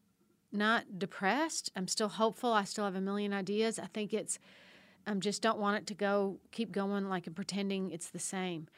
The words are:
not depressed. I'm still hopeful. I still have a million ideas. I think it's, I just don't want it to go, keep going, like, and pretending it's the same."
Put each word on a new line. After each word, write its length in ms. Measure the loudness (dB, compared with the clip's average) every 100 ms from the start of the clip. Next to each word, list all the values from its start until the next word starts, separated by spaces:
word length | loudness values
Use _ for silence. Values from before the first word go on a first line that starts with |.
| _ _ _ _ -6
not 460 | 0 2 2 0 -6
depressed. 720 | -6 0 2 2 0 -2 -6 -4
I'm 120 | -2
still 200 | 0 0
hopeful. 440 | 4 2 4 2
I 120 | 4
still 200 | 2 0
have 100 | -2
a 60 | 0
million 320 | 0 0 0
ideas. 460 | 0 0 2 2 0
I 80 | -6
think 280 | -6 -2
it's, 240 | -2 -2 -8 -10 -20 -20 -20 -20 -10 -4
I 60 |
just 280 | 0 0 2
don't 160 | 2 4
want 200 | 2 0
it 80 | -2
to 60 |
go, 440 | -2 2 4 2 -2 _
keep 200 | -6 -2
going, 360 | 0 0 0 0
like, 160 | -2 -4
and 100 | -8
pretending 540 | -4 -2 0 0 -2
it's 180 | -4 -8
the 100 | -8
same." 500 | -4 -2 -2 -4 -8